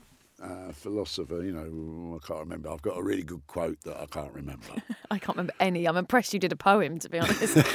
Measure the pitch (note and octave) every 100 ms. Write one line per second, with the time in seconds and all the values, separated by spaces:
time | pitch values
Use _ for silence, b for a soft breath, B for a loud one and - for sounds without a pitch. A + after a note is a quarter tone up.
0 | - _ _ - F#2 F#2 F#2 D#2 G2+ G#2
1 | F2+ - E2 E2+ F#2+ E2+ D#2+ D#2+ D#2+ D#2+
2 | E2+ E2 - D#2+ D#2+ E2 D2+ D#2+ G#2 F2+
3 | G2 G2 E2 F2 - F2 E2 D#2+ E2 D2+
4 | D#2 D#2+ C#2+ C#2+ C#2 C2 A1 - - A3
5 | - G#3 - F3 F3+ - F#3+ F3 E3+ F3
6 | F3+ B3 - G3+ F3+ D#3+ G3 G#3 D3 D#3+
7 | - E3 E3 - A3 D#3+ -